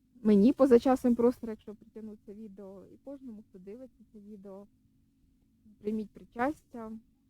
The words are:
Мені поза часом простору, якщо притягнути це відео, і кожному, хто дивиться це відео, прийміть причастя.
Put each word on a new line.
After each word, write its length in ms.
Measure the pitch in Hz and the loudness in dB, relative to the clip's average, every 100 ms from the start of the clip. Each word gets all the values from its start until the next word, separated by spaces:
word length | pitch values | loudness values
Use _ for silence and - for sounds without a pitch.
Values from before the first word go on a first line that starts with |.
| _ _ | _ _
Мені 300 | 214 202 220 | 4 6 6
поза 260 | 285 277 240 | 6 6 6
часом 360 | 269 254 254 | 6 2 2
простору, 380 | 233 240 247 226 | 2 0 0 -8
якщо 220 | 220 - | -14 -16
притягнути 440 | 208 - 220 214 214 - | -20 -20 -20 -18 -18 -20
це 60 | |
відео, 500 | 202 220 196 190 196 170 | -20 -20 -20 -20 -20 -20
і 20 | 208 | -20
кожному, 400 | 269 277 262 208 - | -20 -20 -20 -20 -20
хто 100 | 190 | -20
дивиться 400 | 190 240 254 _ 214 | -20 -20 -20 _ _
це 60 | 214 | -20
відео, 480 | 202 208 196 196 202 _ _ _ _ _ _ _ _ _ _ _ | -20 -20 -20 -20 -20 _ _ _ _ _ _ _ _ _ _ _
прийміть 280 | 208 220 202 | -6 -6 -8
причастя. 800 | - 185 233 262 311 _ 240 220 220 - _ | -16 -16 -4 -4 -4 _ -16 -14 -16 -20 _